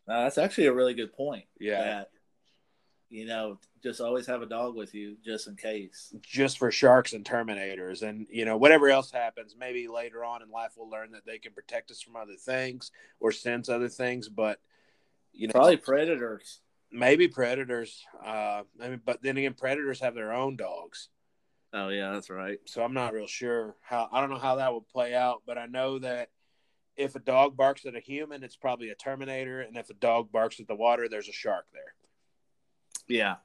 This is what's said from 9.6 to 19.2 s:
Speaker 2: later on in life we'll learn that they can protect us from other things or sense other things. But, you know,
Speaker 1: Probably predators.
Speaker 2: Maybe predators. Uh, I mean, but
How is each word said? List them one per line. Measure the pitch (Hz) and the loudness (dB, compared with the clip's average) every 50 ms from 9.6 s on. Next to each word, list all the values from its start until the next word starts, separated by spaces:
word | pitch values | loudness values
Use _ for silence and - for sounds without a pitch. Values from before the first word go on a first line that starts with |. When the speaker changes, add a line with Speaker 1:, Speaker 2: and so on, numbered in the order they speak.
| 127 127 123 123 120 117 | -10 -6 -6 -6 -6 -6
Speaker 2:
later | 113 117 120 117 110 117 117 | -6 -6 -6 -6 -8 -10 -8
on | 117 120 117 113 | -8 -8 -10 -12
in | 107 | -12
life | 110 113 117 110 - 113 | -10 -8 -8 -8 -10 -14
we'll | 113 110 | -16 -14
learn | 110 110 110 110 113 | -12 -12 -12 -12 -16
that | 110 101 | -18 -16
they | 113 113 110 | -14 -14 -14
can | - 117 104 | -16 -18 -18
protect | 107 - - 120 117 113 - | -18 -12 -10 -8 -8 -8 -10
us | 120 - | -14 -18
from | - 117 117 | -18 -16 -14
other | 117 110 104 98 | -14 -14 -14 -14
things | 87 - 131 127 131 131 127 127 127 - - - - - - _ - | -12 -8 -4 -2 -2 -2 -4 -6 -10 -14 -16 -18 -20 -20 -20 _ -2
or | - 113 | 0 0
sense | - - - 120 120 120 120 123 | 0 0 -2 -4 -4 -2 -2 -2
other | 120 120 123 120 | -2 0 -2 -2
things. | - - 127 123 123 123 110 107 | -4 -2 -2 -2 -2 -4 -6 -8
But, | 104 107 110 107 101 - _ _ _ _ _ _ _ _ _ _ _ _ _ _ - | -4 -2 0 0 0 -2 _ _ _ _ _ _ _ _ _ _ _ _ _ _ -10
you | - 107 113 | -6 -4 2
know, | 117 | 4
Speaker 1:
Probably | 127 143 175 175 127 | 8 8 8 8 6
predators. | - - 135 143 156 165 165 127 120 113 107 101 - - - - _ _ _ _ _ _ | 4 2 2 2 2 2 0 0 -2 -4 -8 -8 -12 -16 -20 -20 _ _ _ _ _ _
Speaker 2:
Maybe | - 120 123 127 143 160 175 170 | -4 2 4 6 8 8 6 6
predators. | - 131 127 120 127 135 135 123 123 117 117 104 - - - - - - - | 4 2 0 0 0 0 -2 -2 -4 -4 -4 -6 -10 -16 -20 -20 -20 -14 -10
Uh, | 104 110 110 107 104 104 104 101 - _ - | -6 -4 -4 -2 -2 -2 -4 -6 -10 _ -12
I | 117 123 | -10 -10
mean, | 127 120 - | -10 -4 -2
but | 127 120 - | -2 -2 -2